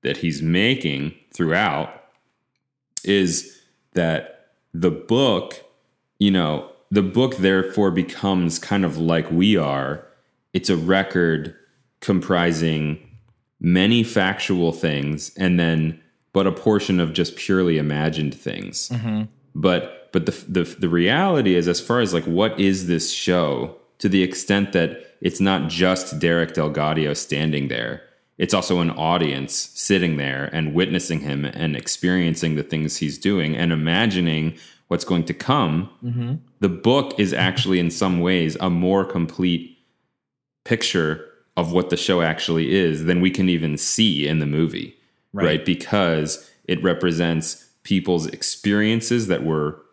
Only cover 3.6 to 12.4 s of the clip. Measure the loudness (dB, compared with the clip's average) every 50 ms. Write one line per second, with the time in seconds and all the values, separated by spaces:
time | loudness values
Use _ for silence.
3.6 | _ _ _ _ _ _ _ 0 2 2 2 0 -4 -6 -18 -20 _ _ _ _
4.6 | _ _ -6 0 0 0 0 0 -2 0 2 2 4 4 2 0 -2 -6 -12 -18
5.6 | -20 -20 _ _ _ _ _ _ _ _ _ _ 4 4 4 4 2 2 -2 -4
6.6 | -6 -10 -18 _ _ _ 2 2 2 2 2 2 2 2 0 2 2 4 4 4
7.6 | 2 0 0 0 2 2 2 0 -2 -2 -4 -4 -2 0 2 2 2 0 -2 -4
8.6 | -4 -2 0 0 0 0 0 0 0 2 2 0 0 0 0 2 4 4 4 2
9.6 | 2 0 -2 -2 -4 -4 -6 -8 -10 -20 _ _ _ _ _ _ _ _ _ -4
10.6 | 0 0 0 0 2 2 2 2 2 0 0 0 2 2 2 0 -4 -8 -12 _
11.6 | _ _ _ _ _ _ _ _ -2 0 0 0 2 2 2 2